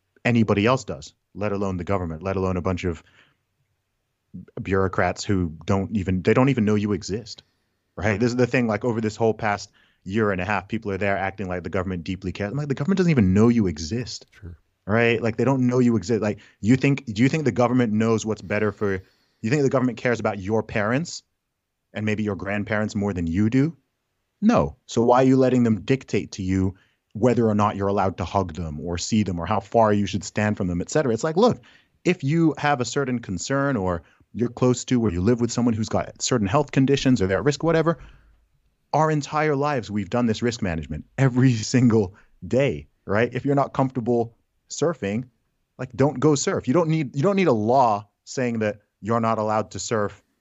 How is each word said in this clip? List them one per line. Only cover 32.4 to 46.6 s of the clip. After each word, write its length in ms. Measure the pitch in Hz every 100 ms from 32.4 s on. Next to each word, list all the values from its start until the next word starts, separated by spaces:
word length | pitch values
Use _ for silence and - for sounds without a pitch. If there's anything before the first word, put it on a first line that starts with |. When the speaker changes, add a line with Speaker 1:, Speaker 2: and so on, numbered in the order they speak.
| 160 -
Speaker 1:
have 240 | 147 139
a 20 |
certain 360 | 117 143 135 120
concern 580 | 117 92 - 139 139 123
or 240 | 92 85 - _ _
you're 160 | 101 117
close 340 | - 127 123
to 160 | - 127
or 100 | 113
you 120 | 85
live 180 | 98 120
with 100 | 120
someone 220 | 123 120
who's 160 | 110 107
got 320 | 98 - -
certain 260 | - 127 98
health 260 | 143 147
conditions 500 | 143 135 139 135 120
or 40 | 95
they're 120 | 92
at 60 |
risk, 180 | 123 143
whatever, 380 | 160 165 160 165 - - _ _ _ _ _ _ _
our 180 | 147 156
entire 460 | 151 139 151 156 139
lives 340 | 147 139 104
we've 200 | 104 95
done 160 | 123 120
this 160 | 104
risk 180 | 120 113
management 440 | 92 80 78 78 - -
every 380 | 135 123 131
<laughs> 0 |
single 600 | 113 104 127 127 110 92 - _ _ 87
day, 400 | 120 139 76 - _ -
right? 260 | 101 120
If 140 | 127 139
you're 80 |
not 180 | 139 135
comfortable 640 | - 131 131 117 120 117 - _ _ _
surfing, 560 | - 160 170 98 110 - _ _ _ _ -
like, 140 | 131
don't 260 | 110 - 123
go 140 | 156
surf. 340 | 139 196 143